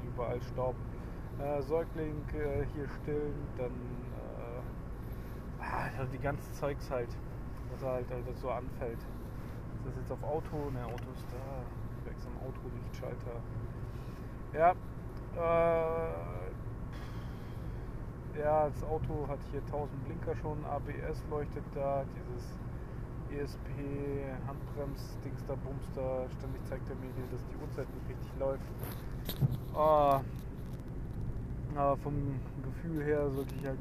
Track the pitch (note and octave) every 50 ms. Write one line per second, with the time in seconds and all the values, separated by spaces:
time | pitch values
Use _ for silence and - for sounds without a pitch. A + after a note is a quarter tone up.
0 | - B2 A#2 A#2+ A#2+ A#2 A#2+ B2 - - - B2+ B2+ C3 - - - - - -
1 | - - - - - - - - C#3 C#3+ D3 C#3+ C3+ C3+ D#3 E3 E3 - - E3
2 | D#3 D3+ D3+ D3 - - D3+ D3+ D3 C#3+ C#3 C#3+ C#3+ C#3+ - D3+ C#3+ B2+ - -
3 | - D3+ D3 D3 D3 C#3+ C3 B2 - - - C3 B2+ B2 B2 B2 B2 A#2+ A#2+ A#2+
4 | A#2+ - - A#2 A#2 A#2+ A2 A2 A#2 A#2 A#2+ B2 B2 - - - - - - -
5 | - - - - - - - - - - - - - - B2+ B2+ B2+ C3 A2 C3+
6 | C3 C3 C3+ B2 C#3+ C#3+ C#3+ - - - - - D3 C#3+ C#3+ B2 - - C#3 B2
7 | A#2+ A#2 - - - - - - - - - - - - B2+ - C3+ C3 B2+ B2+
8 | A2+ - B2+ B2 A#2+ B2+ A#2+ - - B2+ A#2+ A#2+ B2 B2 - - C3+ A#2 A#2 -
9 | - - - - - - - - - - - - - - - - B2+ B2+ B2 B2+
10 | B2 - C3 B2 B2+ C#3 D3 D#3+ D#3 - E3+ D3+ C#3+ C#3+ B2+ B2 B2 A2 A#2+ A#2+
11 | A#2 B2+ B2+ - - - A#2+ A#2 A2 C3+ C3+ C3 B2 B2 - - - - - -
12 | - A#2+ - - - - - - B2+ C3 - - A#2+ B2 A2 A2 A2 - - -
13 | B2+ B2+ A#2+ A#2+ - A#2+ A#2 A#2 A2+ A2+ A2 A2 A2 - - - - - - -
14 | - - - - - - - - - - - D3 E3 F3 F#3 - - - - -
15 | - - - - - - - E3+ E3+ E3 E3+ E3+ E3 E3+ E3 E3 D#3+ D#3+ E3 E3
16 | E3 E3 E3 E3 E3+ - - - - - - - - - - - - - - -
17 | - - - - - - - - - - - - - - - - - - - -
18 | - - - - - - - D3+ D3 D3+ D3+ D#3 D3+ D3 C3 - - C#3+ D#3 D#3
19 | C#3 C3 D#3 D3+ C#3+ C#3+ C#3 C3 - - C#3 C#3 C#3 - D3 D3 D3 B2+ C#3 C3+
20 | C3 - - - - E3+ D#3 - - D#3 D3+ D3 C#3+ C#3 C#3+ C#3+ - D3 C#3+ -
21 | - D3+ D3+ - - D#3 D3+ D3 D3 D3 - D3 C3+ - - C#3+ C#3 C#3 C#3 C3+
22 | C3 - - - - - - - - - - - - - - - - - - -
23 | - - - - - - D3 C#3+ C#3+ C#3+ - - - - C3+ C#3 C#3+ C#3 C#3 C#3
24 | C#3+ C#3 C#3 C#3 C3+ C3+ B2+ B2+ B2+ C3+ C#3 C#3 - - - C#3+ C#3+ C#3 C3+ -
25 | - - - - - C#3 C3 - - - C3+ B2+ B2+ C3 C3 C3+ - - - C#3
26 | C3 C3 C3 B2+ B2+ B2+ B2 - - - C3 - - - C#3 C3 - - C3+ -
27 | - B2+ B2 C3 C3 B2+ B2+ A#2+ - - - - - - - - B2+ B2 - -
28 | - C#3 C#3 - - - - - C3+ C3+ C3+ C3+ - - - - - - - -
29 | - - - - - - - - - - - - - - - D#3 D3+ D#3 D#3 D3+
30 | C#3+ C#3+ C#3 C3+ C3+ - - - - - - - - - - - - - - -
31 | - - - - - - - - - - - - - - D3 D3 C#3+ C#3 C#3 C3
32 | - D3 D3 C#3+ C#3+ C#3+ C3+ B2+ - - - C3+ B2+ C3 - - - E3 D#3+ D3+
33 | D3 D3 D3+ D3 C#3+ C#3+ C3+ C#3 C3+ - - - C3+ C3+ C3 C3+